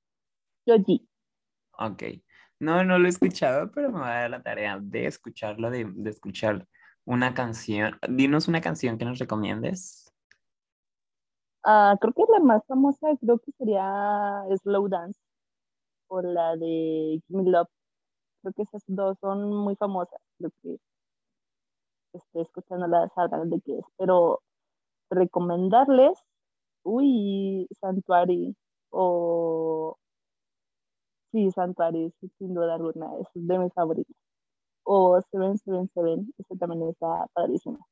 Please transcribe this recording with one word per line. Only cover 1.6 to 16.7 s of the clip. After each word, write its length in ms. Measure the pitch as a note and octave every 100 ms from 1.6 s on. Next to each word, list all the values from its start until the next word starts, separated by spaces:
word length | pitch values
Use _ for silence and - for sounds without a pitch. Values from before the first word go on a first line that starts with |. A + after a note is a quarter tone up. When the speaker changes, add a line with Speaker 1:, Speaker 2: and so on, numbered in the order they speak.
| _ -
Speaker 2:
Ok. 260 | A2 F#2 A1 - _ _ _ _
No, 260 | D3+ F3 F#3
no 120 | F3+
lo 100 | F3+
he 20 |
escuchado, 600 | F3+ F#3+ - C#3+ C3+ F#3+
pero 180 | - C#4
me 80 | G3
voy 80 | B2
a 40 |
dar 180 | A#2+ A#2+
la 140 | B2+
tarea 360 | A#2 G#2 G#2 G2
de 260 | G2+ A2+ C3
escucharlo, 640 | - A#2 - G#2+ G#2+ A#2
de, 220 | B2 A2
de 160 | G2 G#2
escuchar 560 | G#2 G2+ F#2+ G#2+ G2+ - _ _ _
una 300 | - B2 B2+
canción. 680 | B2+ A#2+ A2+ - G#2 G#2+ - A#2
Dinos 400 | B2+ C#3 D3+ E3
una 140 | E3
canción 360 | E3 E3 B2 A2+
que 60 |
nos 160 | A#2+ B2
recomiendes. 840 | - G#2+ G2 G#2 A#2 F#3 - - _ _ _ _ _ _ _ _ _ _ _ _ _ _ _ _ -
Speaker 1:
Ah, 300 | G#3+ G3+ G3+
creo 140 | A3+
que 80 | D4 A4+
la 80 | G#4+
más 240 | C#4+ G#3+ -
famosa 400 | C4 C#4 C#4 D4+ D4
creo 200 | A#3 A#3
que 120 | -
sería 920 | - A#3 G3 F#3+ G3+ G3+ G#3 G3+ G3+ G3 G3
Slow 260 | G3+ G3+ G3+
Dance 320 | F#3 E3+ - _ _ _ _ _ _ _ _ _
o 140 | F#3
la 340 | F3+ E3+ E3 E3
de 680 | E3